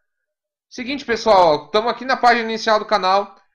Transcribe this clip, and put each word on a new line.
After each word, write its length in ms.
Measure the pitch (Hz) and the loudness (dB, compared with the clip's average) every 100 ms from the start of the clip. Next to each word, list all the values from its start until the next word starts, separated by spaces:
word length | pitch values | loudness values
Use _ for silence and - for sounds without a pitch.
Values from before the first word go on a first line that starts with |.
| _ _ _ _ _ _ _ | _ _ _ _ _ _ _
Seguinte, 380 | - 240 285 - | -14 -10 -10 -6
pessoal, 640 | 226 226 196 170 147 - | -4 2 4 4 2 -2
tamo 220 | 214 233 | -4 -2
aqui 140 | 226 | -6
na 140 | 254 254 | -6 0
página 320 | 240 240 226 | 2 2 -2
inicial 300 | 220 226 214 | -4 -2 -2
do 60 | 208 | 0
canal. 500 | 208 185 196 208 - _ | -2 0 -2 -2 -12 _